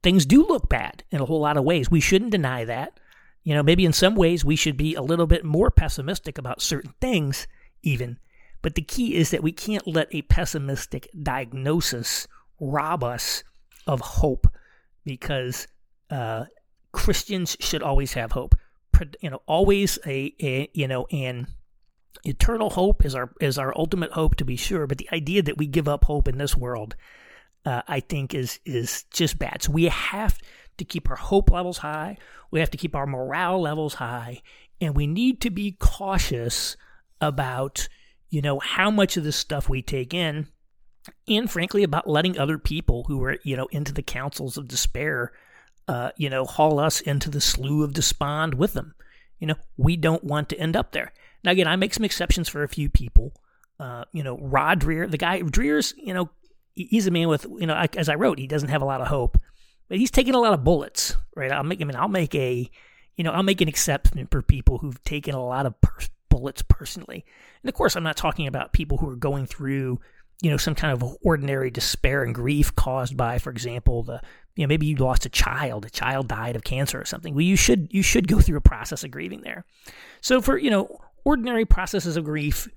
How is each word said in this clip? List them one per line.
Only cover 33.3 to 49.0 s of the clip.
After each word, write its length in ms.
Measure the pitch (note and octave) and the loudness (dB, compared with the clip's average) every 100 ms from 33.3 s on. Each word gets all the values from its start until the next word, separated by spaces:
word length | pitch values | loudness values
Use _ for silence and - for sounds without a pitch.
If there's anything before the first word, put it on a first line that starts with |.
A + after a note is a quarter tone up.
| D3 F3+ F#3 | -4 -2 0
levels 340 | D#3+ D3+ D3+ - | -2 -2 -6 -6
high. 460 | A#2 A#2+ A#2 B2 - - _ - | -8 -8 -12 -16 -20 -20 _ -6
And 140 | D#3+ C#3+ | 0 0
we 100 | D3 | 0
need 340 | F3 B3 C4 | 2 0 2
to 100 | A#3+ | -2
be 260 | F#3 G3+ F#3 | -2 -6 0
cautious 1000 | - - G3 F#3+ - B2 A#2 - - - _ - _ _ | 0 0 -2 -2 -2 -4 -4 -4 -6 -10 _ -20 _ _
about, 640 | D3+ C#3 C3 B2+ C#3 - - - - _ _ | -4 -2 -4 -4 -6 -6 -8 -10 -20 _ _
you 120 | D3+ | -2
know, 180 | C#3+ C#3 | -2 -2
how 320 | - - G3 | -2 0 2
much 260 | G#3+ F#3+ F#3 | 4 2 2
of 60 | |
this 120 | D3+ - | -2 -4
stuff 340 | - C#3+ - | -4 -2 0
we 120 | C3 | -2
take 320 | - C3+ B2 | -2 -6 -4
in, 340 | F3 E3 D3+ D3 _ _ _ - _ - _ - | -4 -4 -4 -8 _ _ _ -20 _ -20 _ 0
and 220 | G#3+ A3+ | 0 0
frankly, 340 | E3+ F3+ G3 | -4 0 2
about 260 | F#3+ D3+ - | 2 0 0
letting 280 | D3+ F3+ F3 | 0 0 0
other 200 | C#3 D#3 | -2 -2
people 480 | - D3+ - A#2+ A#2+ | -2 0 0 0 0
who 160 | C3+ | -2
are, 140 | C3+ C#3 | -2 -2
you 120 | C#3+ B2+ | -4 -6
know, 120 | C3 | -4
into 220 | C#3+ C#3+ | -6 -6
the 80 | C#3+ | -6
councils 560 | - B2 C#3 - C#3 D3 | -6 -6 -6 -8 -8 -10
of 100 | C3 | -6
despair, 640 | B2 - - D3 C3+ A#2+ - _ - _ _ - | -2 -2 -2 -4 -4 -6 -10 _ -20 _ _ -6
uh, 220 | B2 A#2+ - | -4 -4 -4
you 120 | D3 | -4
know, 140 | C3 | -2
haul 360 | C3 - D#3 D3 | -4 2 4 4
us 200 | D#3 - | 2 0
into 280 | - C#3+ D#3 | -2 -2 -2
the 100 | D3 | -2
slough 440 | - - C3+ D3+ | 0 0 0 0
of 100 | D3+ | 0
despond 600 | C#3+ - - C#3+ D3+ D#3+ C3 | 0 -2 0 -4 -2 -2 0
with 180 | G3+ | -2
them. 220 | - D#3 - | -2 -10 -18